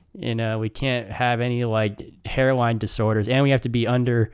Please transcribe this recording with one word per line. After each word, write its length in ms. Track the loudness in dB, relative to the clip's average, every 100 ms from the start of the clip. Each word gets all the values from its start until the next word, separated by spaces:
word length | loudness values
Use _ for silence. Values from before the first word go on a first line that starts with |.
| _
You 220 | -10 -6
know, 240 | -2 -2 -2
we 100 | -4
can't 420 | -4 -2 -2 -4
have 300 | -2 0 0
any, 240 | 0 -2
like, 600 | 0 0 0 -4 -14 -16 -8
hairline 520 | 0 2 2 2 0
disorders, 500 | -2 -2 0 2 2
and 140 | 2
we 60 | 4
have 120 | 2
to 60 | 0
be 180 | 0 0
under, 460 | 2 2 2 0